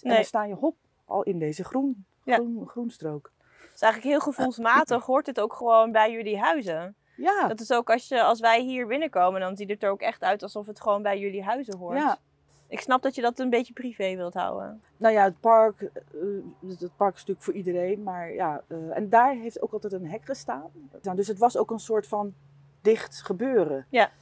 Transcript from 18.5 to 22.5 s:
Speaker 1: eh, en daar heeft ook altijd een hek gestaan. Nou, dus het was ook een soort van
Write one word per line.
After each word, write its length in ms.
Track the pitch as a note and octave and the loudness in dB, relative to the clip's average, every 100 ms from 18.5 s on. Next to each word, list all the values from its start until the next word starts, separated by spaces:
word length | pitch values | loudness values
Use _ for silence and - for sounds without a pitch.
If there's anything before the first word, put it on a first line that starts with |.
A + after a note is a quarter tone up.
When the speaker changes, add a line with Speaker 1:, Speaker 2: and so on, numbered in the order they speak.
| D3 - | -4 -8
Speaker 1:
eh, 300 | E3 D#3+ - | -12 -8 -6
en 120 | G#3 | 4
daar 240 | A3+ B3+ | 6 6
heeft 280 | B3+ A3+ - | 2 -6 -6
ook 100 | - | -6
altijd 220 | G#3+ G#3 | -6 -6
een 140 | F#3+ D#3+ | -8 -8
hek 180 | A3 - | -10 -8
gestaan. 440 | C4+ - B3+ D#4+ E4+ C#4 - | -10 -8 -10 -10 -20 -20 -10
Nou, 140 | F#3+ F#3 | -4 -2
dus 120 | G3+ | -2
het 100 | F#3+ | 2
was 180 | A#3+ - | 2 4
ook 140 | A3 | -2
een 80 | A3+ | -4
soort 280 | - A3 - | -2 -2 0
van 260 | G#3 G#3 - _ | -4 -6 -10 _